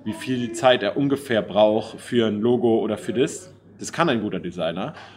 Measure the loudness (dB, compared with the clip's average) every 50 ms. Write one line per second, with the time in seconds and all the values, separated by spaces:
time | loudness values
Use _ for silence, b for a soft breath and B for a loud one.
0 | B -8 -8 -8 -6 -4 -4 -4 -4 -4 -2 2 4 4 4 4 2 0 0 0
1 | 0 0 0 -2 -2 0 0 0 0 0 4 4 6 6 6 2 -2 -4 -12 -16
2 | -10 -4 0 2 2 2 0 0 2 2 2 2 4 2 2 2 2 0 -4 -4
3 | -6 -4 0 0 0 0 -2 -8 -16 -20 -20 -20 _ -20 -18 -14 -14 -8 -2 0
4 | 0 2 2 0 -2 -4 -6 -6 -8 -8 -6 -4 -4 -4 -4 -4 -6 -8 -10 B
5 | B B B